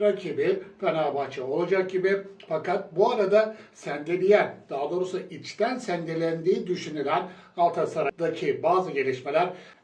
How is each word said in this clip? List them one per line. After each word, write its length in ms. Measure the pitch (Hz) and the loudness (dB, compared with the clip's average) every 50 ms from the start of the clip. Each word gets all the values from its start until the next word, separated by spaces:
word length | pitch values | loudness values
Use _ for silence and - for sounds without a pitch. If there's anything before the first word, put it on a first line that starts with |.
rakibi 580 | 208 208 196 - - 160 135 131 147 175 196 - - - - - | 2 2 2 0 -2 -4 -2 0 2 2 2 0 -2 -10 -10 -4
Fenerbahçe 640 | 196 170 160 160 156 143 131 143 139 131 - 139 | -2 0 2 2 0 0 0 -2 -4 -4 -6 -6
olacak 480 | 123 131 139 165 175 180 190 190 185 185 | -4 -2 -2 0 0 2 2 2 2 0
gibi. 280 | 190 185 180 190 196 196 - - - - - | 0 0 2 2 2 0 -2 -6 -16 -16 -6
Fakat 480 | - 165 151 - 180 180 202 196 - 160 | -4 -4 -2 -2 -2 -2 -2 -4 -2 2
bu 160 | 170 208 240 | 2 4 4
arada 440 | 240 220 202 180 196 214 220 214 - - - - _ | 4 2 2 4 4 4 4 2 -2 -10 -16 -20 _
sendeleyen, 840 | - - 160 143 147 147 160 175 180 185 196 208 196 - - - - - - | -14 -10 -8 -8 -6 -4 -2 -2 2 4 6 6 6 4 2 -4 -10 -12 -8
daha 220 | 151 135 147 - | -6 -4 -4 -2
doğrusu 280 | 170 180 180 - - 180 | -2 -2 -2 -2 -4 -6
içten 580 | - - 165 131 - - - - 208 247 262 | -8 -10 -14 -14 -14 -10 -4 -2 0 0 0
sendelendiği 920 | - - - 180 170 165 165 160 165 165 165 165 165 160 180 208 - 175 | -2 -4 -4 -4 -4 -4 -4 -4 -2 -2 -2 -2 0 0 0 0 0 0
düşünülen 560 | 175 175 156 - 156 151 151 135 143 156 175 180 180 - - - - _ | -2 -4 -4 -6 -6 -6 -4 -2 0 0 0 -2 -4 -10 -18 -20 -8 _
Galatasaray'daki 1080 | - 170 170 165 165 156 151 - 160 147 139 - - 170 160 165 - 180 147 127 131 - | 2 2 2 2 0 -2 -2 0 -2 -2 -2 -2 -2 -2 -2 -2 -2 -2 -2 0 2 2
bazı 280 | 160 180 190 180 165 | 2 4 4 2 0
gelişmeler 580 | 139 139 131 131 123 - - 143 139 160 175 180 - - - - - _ | -2 -2 0 0 -2 -4 -4 0 2 2 2 0 -2 -8 -14 -20 -20 _